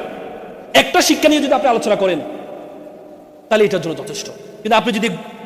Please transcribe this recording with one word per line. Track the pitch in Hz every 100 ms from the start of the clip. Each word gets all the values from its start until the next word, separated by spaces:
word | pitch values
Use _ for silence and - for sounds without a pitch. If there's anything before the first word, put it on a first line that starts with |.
| - - - - - - -
একটা | 262 - 359
শিক্ষা | - 302 302
নিয়ে | 302
যদি | 269
আপনি | 262 262
আলোচনা | 233 220 202
করেন, | 190 160 127 - - - - - - - - - - - -
তাহলে | 214 208
এটার | 190
জন্য | 165 143
যথেষ্ট। | 135 147 - - - -
কিন্তু | 214 220
আপনি | 202
যদি | 214 190 175 - -